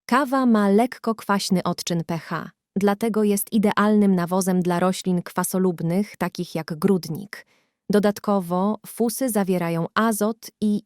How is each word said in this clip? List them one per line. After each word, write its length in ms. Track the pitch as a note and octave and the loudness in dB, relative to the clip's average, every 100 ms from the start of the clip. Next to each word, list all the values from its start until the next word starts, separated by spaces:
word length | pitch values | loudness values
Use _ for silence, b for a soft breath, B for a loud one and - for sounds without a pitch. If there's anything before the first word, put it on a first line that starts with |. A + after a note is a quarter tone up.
| - | 0
Kawa 400 | B3 C#4 C4+ B3+ | 0 2 2 4
ma 240 | G#3+ G3+ | 4 4
lekko 460 | G3+ B3+ - A#3 A3 | 4 2 -2 -6 -4
kwaśny 480 | - G3 - F3+ | -2 -2 0 0
odczyn 400 | - F3 - E3+ | 0 -6 -4 -4
P 140 | - E3 | -4 -8
H, 320 | - E3 - - _ G3 | -6 -8 -10 -18 _ 0
dlatego 480 | G3+ G3+ A#3 G#3+ | 0 2 -2 0
jest 300 | G#3 G3+ - | 0 0 0
idealnym 640 | A3 G3+ - G#3 G#3+ G3+ F#3 | 0 2 2 4 6 4 4
nawozem 460 | E3+ F#3 F#3 F3+ | 0 0 0 0
dla 180 | F3+ F3 | 0 2
roślin 420 | F#3 F#3+ F#3 F3 | 0 0 -2 -2
kwasolubnych, 960 | - - F3+ F#3+ F#3 D#3+ E3 F3+ G#3 - | -2 -4 -2 0 0 0 -2 0 -2 -4
takich 380 | F3 - F3 E3 | -6 -6 -6 -6
jak 240 | D#3 D#3 | -6 -2
grudnik. 640 | G3 F#3 D#3 D3 G3+ - - _ _ _ - | 2 2 0 -8 -10 -16 -20 _ _ _ -2
Dodatkowo 920 | G3+ G#3 G#3 - G3+ E3+ F3+ G3+ G#3+ - | 2 2 0 -2 -2 0 -2 0 -2 -8
fusy 420 | - A#3 - C4 | -4 -2 -2 -2
zawierają 560 | G#3+ F#3+ F3+ E3+ E3 E3+ | 0 0 0 0 -2 -2
azot 580 | - A3+ G#3 G#3 A3+ - - | 0 0 0 -2 -4 -12 -4
i 200 | G#3+ G#3 | -2 -2